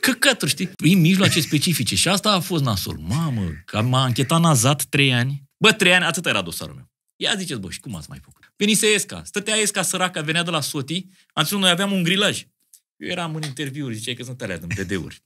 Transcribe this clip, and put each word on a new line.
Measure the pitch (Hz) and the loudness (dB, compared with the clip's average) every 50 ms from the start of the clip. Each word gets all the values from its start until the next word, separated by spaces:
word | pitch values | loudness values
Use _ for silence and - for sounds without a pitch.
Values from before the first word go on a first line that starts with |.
Căcaturi, | - - 254 - - 277 254 - - 151 | 0 0 0 4 4 2 4 4 0 -2
știi? | - - 190 175 | -2 -2 -4 -8
Prin | - - - 151 196 190 | -8 2 4 4 6 6
mijloace | 156 165 190 185 196 - - 170 | 6 6 6 6 4 4 4 2
specifice. | 151 - - 147 - 185 160 - - - 101 | 0 0 0 0 2 0 0 0 0 -2 0
Și | 92 - 165 | 0 2 2
asta | 196 196 - 214 | 2 2 2 2
a | 208 185 | 2 2
fost | 156 - 185 160 139 | 0 0 -2 0 0
nasol. | 127 104 92 - - 78 73 | 0 0 -2 -2 -6 -8 -8
Mamă, | 73 80 110 151 170 156 127 110 98 85 78 73 - | -4 -2 -2 -2 0 -2 -2 -2 -2 -4 -6 -8 -12
că | - - 104 | -6 -2 -2
m-a | 110 127 127 127 135 | 0 2 2 2 2
anchetat | 127 117 - 139 - 165 165 | 2 2 0 0 2 2 4
Nazat | 170 170 156 127 107 135 151 143 - | 4 4 4 4 4 2 2 2 -2
trei | - - 147 143 135 127 | -2 2 2 2 4 4
ani. | 120 120 135 143 139 - _ _ _ | 2 0 0 -4 -8 -10 _ _ _
Bă, | 165 220 | 4 4
trei | 220 220 208 180 180 | 4 6 4 4 4
ani, | 180 175 | 4 4
atâta | 160 165 185 165 156 | 2 -2 -2 -2 0
era | 120 104 | 0 0
dosarul | 95 82 80 - 85 76 73 | -2 -4 -6 -8 -10 -10 -12
meu. | 65 64 _ _ _ _ _ _ | -16 -18 _ _ _ _ _ _
Ia | _ 185 - 226 196 | _ -2 -2 -2 -2
ziceți, | 190 160 151 113 | -4 -6 -6 -8
bă, | 95 90 | -8 -8
și | 80 - | -10 -12
cum | - - 98 | -12 -12 -12
ați | 82 76 - | -12 -12 -14
mai | 69 67 - | -16 -18 -18
făcut? | _ - _ - _ _ | _ -20 _ -20 _ _
Venise | _ 208 208 214 185 - 214 | _ 2 2 2 4 4 4
Esca. | 214 196 - - - 87 80 | 2 2 0 -4 -10 -14 -14
Stătea | - - 208 196 214 220 | -8 -8 -6 -4 -2 -2
Esca, | 220 214 202 - 202 | 0 0 0 0 -2
săraca, | 175 170 - 180 185 180 180 180 | -2 -2 -2 -2 -2 -2 -2 -4
venea | 151 151 160 170 170 | -4 -2 0 -2 0
de | 170 | 0
la | 170 156 | -2 -2
Soti. | 131 - - 151 127 131 160 190 185 - _ _ _ _ _ | -2 -2 -4 -6 -6 -4 -6 -8 -8 -10 _ _ _ _ _
Am | - 160 | -4 -2
zis, | 160 202 202 | -2 0 0
noi | 190 185 | 2 2
aveam | 175 170 196 202 | 2 2 0 -2
un | 196 190 175 | 0 0 0
grilaj. | 170 190 190 208 190 123 92 - _ _ _ _ _ - - _ _ _ _ | 0 0 2 2 0 0 -2 -8 _ _ _ _ _ -20 -20 _ _ _ _
Eu | - - | -8 -8
eram | 180 175 175 165 156 | -6 -6 -6 -6 -6
în | 160 156 | -8 -8
interviuri, | 151 131 135 151 135 127 151 143 127 113 | -8 -8 -6 -8 -8 -6 -6 -6 -6 -6
ziceai | 107 110 131 123 | -6 -6 -8 -8
că | 123 127 | -8 -8
sunt | 123 127 123 | -12 -10 -10
alea | 123 101 92 82 | -8 -6 -6 -8
din | 80 85 | -6 -6
P | 90 98 98 87 | -6 -6 -4 -4
D-uri. | 101 92 76 71 - - _ | -4 -4 -4 -6 -12 -18 _